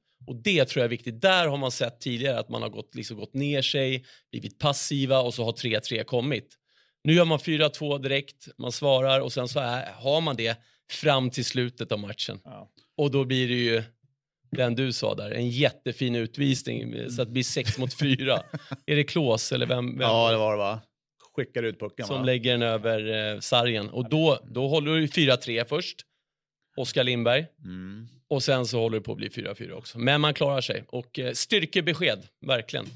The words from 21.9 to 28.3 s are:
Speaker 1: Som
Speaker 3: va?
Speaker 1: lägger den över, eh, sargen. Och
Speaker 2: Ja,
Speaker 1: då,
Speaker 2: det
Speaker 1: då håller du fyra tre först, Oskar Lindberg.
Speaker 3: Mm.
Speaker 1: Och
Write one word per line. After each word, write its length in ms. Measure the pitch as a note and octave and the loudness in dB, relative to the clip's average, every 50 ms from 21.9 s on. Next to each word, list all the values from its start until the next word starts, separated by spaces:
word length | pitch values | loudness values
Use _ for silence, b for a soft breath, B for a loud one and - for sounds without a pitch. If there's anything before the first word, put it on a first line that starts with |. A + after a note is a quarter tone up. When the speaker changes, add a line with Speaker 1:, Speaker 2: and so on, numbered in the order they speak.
| - - A#2 | -8 -10 -6
Speaker 1:
Som 100 | G2+ C#3 C3 | -4 -4 -2
Speaker 3:
va? 60 | C3 | 0
Speaker 1:
lägger 280 | B2+ B2+ B2 A2+ B2+ | 2 0 2 2 0
den 100 | B2 A#2+ | 2 2
över, 720 | A#2+ A#2 A2+ A2 G#2 A2+ A2+ A2 G#2+ A2 A2 A2 G#2+ G#2+ G#2+ | 2 0 0 0 0 0 0 0 -2 -2 -2 -2 -2 -4 -4
eh, 60 | G#2 | -6
sargen. 500 | - - - A#2+ A#2+ B2 A2+ G#2+ G2+ G#2 | -2 2 2 2 4 2 0 0 -4 -4
Och 140 | - A#2+ B2 | -4 -6 -2
Speaker 2:
Ja, 40 | A2+ | 0
Speaker 1:
då, 240 | D3 D#3 D#3+ D#3+ - | 2 4 4 4 4
Speaker 2:
det 200 | - - B2 A#2 | 2 0 -6 -4
Speaker 1:
då 140 | B2 C3 C3+ | -2 0 2
håller 240 | D3 D#3+ D3 D3+ D#3+ | 2 2 2 2 2
du 140 | D#3+ D#3 C#3+ | 2 0 0
fyra 280 | - F#3 D#3 C3+ B2+ | 2 4 4 6 4
tre 280 | B2 - B2+ A#2 A2+ A#2 | 4 2 -2 -2 -2 -2
först, 320 | - D3 E3+ F3+ - - - - _ _ _ _ _ _ _ _ _ _ _ _ _ _ | -2 -2 -4 -4 -6 -10 -14 -20 _ _ _ _ _ _ _ _ _ _ _ _ _ _
Oskar 280 | - B2+ B2 - C#3+ B2+ | -6 -6 0 2 2 2
Lindberg. 420 | B2+ B2 A#2+ A2+ A#2+ B2 C#3 E3 D#3+ _ _ D3+ | 2 2 2 2 2 2 2 0 -4 _ _ -14
Speaker 3:
Mm. 440 | F#2 F#2 F#2 F#2 F#2+ G2 G#2+ A#2 A#2 - _ _ | -12 -10 -10 -10 -12 -14 -14 -16 -18 -20 _ _
Speaker 1:
Och 140 | _ | _